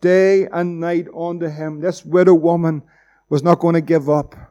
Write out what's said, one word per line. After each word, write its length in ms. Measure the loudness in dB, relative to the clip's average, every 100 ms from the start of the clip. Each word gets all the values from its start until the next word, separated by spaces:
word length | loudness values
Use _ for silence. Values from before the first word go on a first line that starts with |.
day 480 | 2 4 4 2 0
and 320 | -4 -6 -4
night 280 | -4 -4 -4
unto 320 | -8 -8 -6 -8
him." 340 | -8 -10 -6
This 240 | -6 -6
widow 300 | -2 2 6
woman 480 | 6 4 0 0 -4 -8 _ _ _ _
was 140 | -2
not 180 | -2 -2
gonna 220 | 0 0
give 280 | 0 -2 0
up. 240 | -2 -4 -14 -20